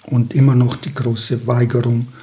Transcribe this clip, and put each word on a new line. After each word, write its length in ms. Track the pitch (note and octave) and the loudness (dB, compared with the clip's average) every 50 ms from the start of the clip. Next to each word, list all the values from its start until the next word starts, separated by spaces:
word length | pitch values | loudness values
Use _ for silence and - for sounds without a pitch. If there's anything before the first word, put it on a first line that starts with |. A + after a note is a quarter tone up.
| - | -10
Und 300 | - C3 A#2+ A#2+ A#2+ - | -4 -2 0 0 0 2
immer 220 | C3+ C3+ C3+ B2+ | 2 4 4 4
noch 200 | B2 B2 B2 - | 4 2 2 0
die 180 | - - D3 - | -4 -10 -10 -8
große 520 | - A#2+ B2 A2+ - - - B2 A2+ A2+ | -6 -4 -4 -4 -4 -4 -6 -6 -4 -2
Weigerung 600 | A2+ A#2+ B2 B2 A#2 - A#2+ A#2 A#2+ A#2+ A#2 B2 - - - | -2 0 0 0 0 0 0 0 0 0 -2 -2 -6 -10 -20